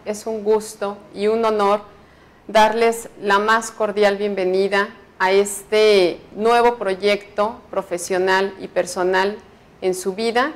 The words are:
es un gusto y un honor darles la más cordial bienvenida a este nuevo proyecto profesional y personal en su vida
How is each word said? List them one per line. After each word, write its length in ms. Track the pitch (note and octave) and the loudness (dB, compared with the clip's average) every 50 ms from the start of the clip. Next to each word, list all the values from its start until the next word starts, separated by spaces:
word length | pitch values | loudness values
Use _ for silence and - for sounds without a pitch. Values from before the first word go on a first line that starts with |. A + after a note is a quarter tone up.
| - | -10
es 220 | G3 G#3+ G#3 - | -10 -10 -8 -8
un 160 | A3+ A3 G#3+ G3+ | -8 -8 -6 0
gusto 540 | G#3+ A3 G#3+ G#3 - - - G#3 G3+ G3+ G3+ - - - | 0 0 0 0 -6 -10 -8 -8 -8 -8 -10 -16 -18 -10
y 140 | F#3+ G3+ G#3+ | -4 -2 -2
un 160 | A3 A3+ A3+ | 0 0 0
honor 380 | A3 A3 G#3 G3+ G3 G#3 G#3 G#3 - - - - - _ _ - - _ _ _ - | 0 0 2 2 2 0 0 -2 -8 -20 -20 -20 -20 _ _ -20 -20 _ _ _ -2
darles 600 | G3+ G#3+ G#3+ A3 G#3+ A#3 A3+ A3+ A3+ A3+ - - - - - | 2 2 4 4 4 2 2 2 0 -2 -6 -14 -16 -8 -2
la 160 | G3+ G3 G3+ | 0 0 2
más 320 | G#3 G#3+ A3 A3+ A3+ - | 2 2 0 0 0 -4
cordial 460 | - - A3 G3+ G3 G#3+ G#3 G3 G3+ | -6 -4 -4 -2 0 2 2 2 2
bienvenida 720 | G3 G#3 G#3 G3+ G3 F#3 F#3 F#3 F#3+ G3 F#3+ G3+ G3 G3+ A3 - - - - _ _ | 0 -2 -4 -2 -2 -2 0 0 0 0 0 0 0 -2 -2 -6 -14 -20 -20 _ _
a 100 | F#3+ F#3 | 0 2
este 880 | F#3+ G3 G3+ G3+ - - - - A3 G#3+ G#3+ G#3+ G#3 G3 F3+ E3 - - - - - | 4 4 2 2 -2 -10 -8 -2 2 4 4 6 6 6 4 2 0 -4 -12 -16 -10
nuevo 420 | F#3 G#3+ A3+ A#3+ A#3+ A#3 A#3+ A#3+ | -2 0 2 4 4 4 4 2
proyecto 840 | A#3 G3+ G3 F#3+ F#3 G3 G3+ G3+ G3+ - - - - G#3 A3 A#3+ - - - | 0 -4 -4 -4 -2 0 0 0 -2 -4 -8 -4 -4 -2 -2 -4 -8 -16 -8
profesional 840 | - G3 F#3 - F3 F3 F3 - G3 F3+ F#3 F#3+ F#3+ F#3+ G3 G3 G3 - | -8 -8 -6 -6 -8 -8 -6 -4 -2 0 0 2 2 0 0 -2 -6 -10
y 80 | F3+ | -14
personal 720 | F#3+ - F#3 F3+ F3+ - G3 F3+ F#3 F#3 F#3 F#3+ G3+ G#3+ A3+ - - - - _ _ _ _ - | -6 -4 -4 -4 -4 -4 -2 -2 0 0 0 0 -2 -4 -8 -14 -20 -20 -20 _ _ _ _ -4
en 120 | F#3 F3+ | -4 -4
su 200 | F#3 - G3 F#3 | -2 -4 -6 -6
vida 400 | G3 A3+ A3+ A3 A#3+ C4 D4+ D4+ | -4 -4 -2 0 0 -2 -2 -4